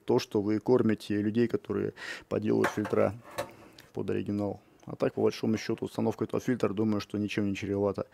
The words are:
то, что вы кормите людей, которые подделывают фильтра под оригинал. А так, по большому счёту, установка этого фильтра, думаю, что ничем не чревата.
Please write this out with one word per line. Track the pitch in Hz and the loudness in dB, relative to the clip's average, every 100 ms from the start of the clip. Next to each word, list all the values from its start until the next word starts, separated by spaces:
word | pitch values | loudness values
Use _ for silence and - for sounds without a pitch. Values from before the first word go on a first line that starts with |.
| - | 2
то, | 120 | 2
что | - 107 | 2 0
вы | 101 107 | 0 0
кормите | - 127 110 104 - 104 | 4 4 4 2 0 0
людей, | 104 107 117 | 2 2 2
которые | - - 98 101 - - - - | 0 -2 -2 -4 -6 -12 -14 -4
подделывают | 107 107 113 110 | -2 2 2 2
фильтра | - 107 107 104 104 - - - - - - - | 0 0 2 2 0 -10 -10 -10 -14 -20 -20 -12
под | 110 101 | -8 -4
оригинал. | 101 98 101 101 101 - - - | -4 -2 -2 -2 -4 -14 -20 -14
А | - | -2
так, | - | -2
по | - | 2
большому | 107 - 113 110 | 0 2 0 0
счёту, | - 113 | -2 -4
установка | 110 - 113 - | -4 -2 -2 -2
этого | 110 - | -2 -2
фильтра, | - 123 107 | -2 0 0
думаю, | 98 107 104 | 2 0 0
что | - 107 | -2 -4
ничем | 104 - 101 | -2 0 -2
не | |
чревата. | 98 98 98 101 98 - | -2 -2 0 0 0 -6